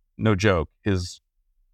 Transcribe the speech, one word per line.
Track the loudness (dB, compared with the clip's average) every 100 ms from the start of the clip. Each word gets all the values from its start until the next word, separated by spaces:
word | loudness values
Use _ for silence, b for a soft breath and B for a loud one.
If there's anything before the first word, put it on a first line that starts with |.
| _ -4
no | 0
joke, | 2 2 2 -2 _
his, | -4 -4 -4 -14 _ _ _ _ _